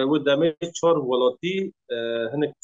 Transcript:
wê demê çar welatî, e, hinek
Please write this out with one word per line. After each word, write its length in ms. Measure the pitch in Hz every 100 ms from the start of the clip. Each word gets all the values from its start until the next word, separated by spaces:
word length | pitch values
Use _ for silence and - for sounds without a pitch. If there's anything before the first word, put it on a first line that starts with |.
| 131
wê 100 | 151 139
demê 220 | 139 165 156 170 -
çar 160 | 170 160 127
welatî, 640 | 127 127 127 175 190 196 - -
e, 20 | 120 117 117 113
hinek 220 | 139 147 -